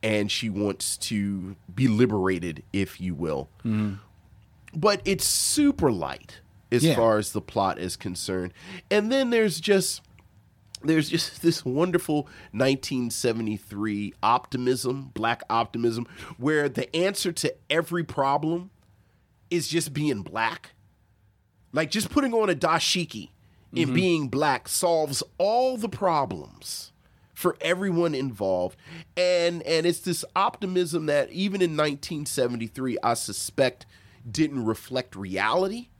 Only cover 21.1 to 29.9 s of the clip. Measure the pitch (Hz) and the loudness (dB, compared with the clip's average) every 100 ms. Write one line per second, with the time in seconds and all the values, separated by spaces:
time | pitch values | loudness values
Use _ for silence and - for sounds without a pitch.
21.1 | _ _ _ _ _ _ 147 160 214 - | _ _ _ _ _ _ -4 -2 -2 0
22.1 | 294 269 226 214 160 165 160 - 185 175 | 2 2 2 2 2 2 2 2 0 -2
23.1 | 110 85 _ _ _ _ 170 151 127 185 | -8 -14 _ _ _ _ -2 2 4 4
24.1 | 165 139 131 151 131 - - 180 165 151 | 2 0 0 2 0 -2 -2 2 2 0
25.1 | 135 - _ 196 233 262 254 214 - 190 | -4 -6 _ 0 2 2 0 -6 -2 2
26.1 | 160 131 90 62 50 - - - _ _ | 2 0 -4 -12 -16 -12 -12 -14 _ _
27.1 | _ _ - 185 - 160 180 196 170 170 | _ _ -2 -2 0 -2 0 0 2 2
28.1 | 143 135 107 98 92 92 - - 165 - | 0 -4 -2 0 2 0 -6 -18 -18 -10
29.1 | - 180 180 170 175 - 160 165 | 0 2 4 2 0 0 2 2